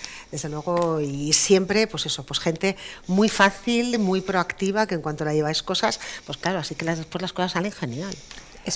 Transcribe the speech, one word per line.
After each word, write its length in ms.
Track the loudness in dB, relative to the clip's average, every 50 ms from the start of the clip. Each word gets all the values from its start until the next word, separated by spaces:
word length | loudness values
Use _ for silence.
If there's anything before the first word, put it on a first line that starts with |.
| -14 -14 -14 -14 -12 -10
desde 180 | -8 -6 -6 -4
luego, 500 | -6 -4 -2 0 2 2 2 2 2 0
y 320 | 0 -2 -2 -2 0 2 2
siempre, 520 | 4 6 6 6 6 6 4 2 2 2
pues 220 | 2 0 -4 -4
eso, 180 | -4 -4 -6 -4
pues 140 | -4 -4 -2
gente 360 | 0 0 0 2 0 0 -2 -2 -8 -14 -14 -10 -4
muy 240 | 2 4 4 4 4
fácil, 720 | 6 6 6 4 4 2 0 2 2 2 2 2 2 2
muy 220 | 2 2 2 2
proactiva, 640 | 0 0 0 0 0 0 -2 0 0 2 2 2 2
que 80 | 2 0
en 60 | -2
cuanto 220 | -2 -4 -4 -2 -2
la 100 | 0 2
lleváis 280 | 2 2 2 0 -2
cosas, 380 | -2 -2 0 2 2 0 0 -2 -6 -10 -12 -10 -10
pues 120 | -10 -8 -4
claro, 180 | -2 -2 -2 -2
así 140 | -4 -6 -6
que 120 | -4 -2
las, 120 | -2 -2
después 240 | -2 -4 -6 -6 -6
las 120 | -6 -4 -2
cosas 180 | -2 -2 0
salen 200 | 0 -2 -2 -4
genial. 440 | -4 -6 -6 -6 -4 -6 -6 -8 -8 -10 -12 -16 -18 -18 -18 -18 -18 -10 -6 -6 2